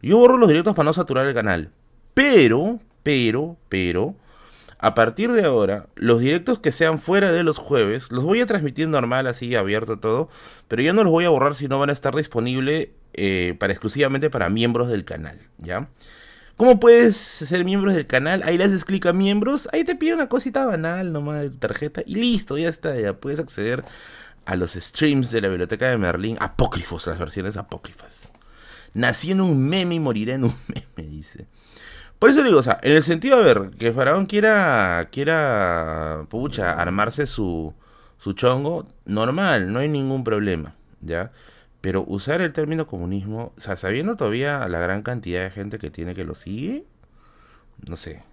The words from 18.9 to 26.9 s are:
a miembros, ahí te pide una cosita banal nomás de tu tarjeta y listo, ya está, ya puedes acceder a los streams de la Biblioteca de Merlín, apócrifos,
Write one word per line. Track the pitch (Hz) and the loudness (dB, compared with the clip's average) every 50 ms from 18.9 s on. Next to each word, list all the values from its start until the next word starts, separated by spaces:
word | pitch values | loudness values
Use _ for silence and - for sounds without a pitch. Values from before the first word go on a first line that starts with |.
| 190 190 - 180 | -4 -2 0 0
a | 170 | 2
miembros, | 185 196 196 202 208 208 247 277 294 - - - | 2 2 2 2 0 0 0 -2 -4 -4 -4 -4
ahí | 320 330 | -2 -2
te | - 349 | -2 -4
pide | - 311 320 339 | -2 -2 -2 0
una | 330 294 233 | -2 -2 -2
cosita | - 247 - 269 220 269 269 | -2 -4 -4 -2 -4 -2 -2
banal | 247 202 160 160 165 170 185 190 180 160 | -2 -2 -2 -4 -4 -4 -4 -6 -6 -6
nomás | 147 143 147 151 147 | -6 -6 -6 -6 -6
de | 143 143 | -6 -8
tu | 127 127 | -8 -6
tarjeta | - - - - 147 151 - - - | -6 -6 -6 -6 -8 -8 -8 -10 -10
y | - - | -6 -4
listo, | 202 233 247 233 190 - - 139 147 | -2 0 0 0 -2 -2 -4 -6 -4
ya | 160 170 | -4 -4
está, | 160 - - 160 143 123 | -4 -4 -6 -6 -4 -2
ya | 107 101 - | -4 -4 -4
puedes | - - 139 143 156 | -6 -8 -8 -8 -8
acceder | 160 - - - 101 113 120 127 - - - - - - - - - - - _ _ | -8 -10 -8 -6 -4 -4 -4 -6 -8 -14 -20 -20 -20 -20 -20 -20 -20 -20 -20 _ _
a | - 92 | -6 -4
los | 92 90 87 - | -4 -4 -4 -6
streams | - - - - - 156 151 143 135 127 117 | -12 -14 -12 -4 0 0 2 2 0 -2 -2
de | 117 113 | -2 -2
la | 101 98 | -2 -2
Biblioteca | 95 87 90 87 113 104 127 131 | -2 -2 -4 -4 -4 -2 -2 -2
de | 127 113 | 0 0
Merlín, | 98 87 82 85 98 110 113 - | 0 0 -2 -2 -4 -6 -6 -6
apócrifos, | - - - - 123 - - 87 82 - | -6 -6 0 0 0 2 0 -6 -8 -8